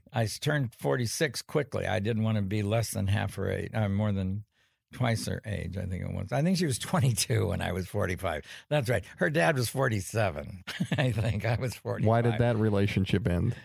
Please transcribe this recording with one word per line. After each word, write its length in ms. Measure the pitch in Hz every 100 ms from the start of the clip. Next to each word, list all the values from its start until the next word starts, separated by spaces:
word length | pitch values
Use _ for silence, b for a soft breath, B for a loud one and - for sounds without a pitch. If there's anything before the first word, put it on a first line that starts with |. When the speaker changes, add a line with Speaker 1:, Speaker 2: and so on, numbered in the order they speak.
| -
Speaker 1:
I 120 | 113
s-, 160 | 110 -
turned 340 | - 147 123 -
forty-six 680 | 143 139 117 - 156 107
quickly. 460 | - 156 139 101 92
I 120 | 101
didn't 240 | 101 110
wanna 180 | 110 107
be 200 | 95 107
less 280 | 101 113 110
than 160 | - 98
half 280 | 98 98 98
her 140 | 95
age, 220 | 95 92
uh, 140 | 117 104
more 220 | 98 107
than 320 | 98 92 98 - _ _ _ _
twice 340 | - 117 113 98
her 140 | 92 107
age, 320 | 95 85 90
I 80 | 92
think 180 | 90
it 100 | 92
was. 180 | 92 95
I 100 | 131
think 160 | 165 185
she 80 | 170
was 120 | 117
twenty-two 680 | - 180 120 110 - 113 98
when 140 | 90
I 100 | 90
was 160 | 90 90
forty-five. 560 | 104 92 90 92 78 B B -
That's 200 | 147 117
right. 140 | 110 - -
Her 120 | 175
dad 260 | 151 165 139
was 120 | 117
forty-seven. 920 | 135 135 107 - 107 101 73 73 92 - -
<laughs> 180 | - -
I 140 | 131
think 340 | 113 110 104 113
I 100 | 117
was 180 | 127 -
forty-five. 320 | 113 104 104
Speaker 2:
Why 140 | 117
did 160 | 120 113
that 180 | 120 113
relationship 680 | 110 101 101 - 95 98 107
end? 280 | 87 90 B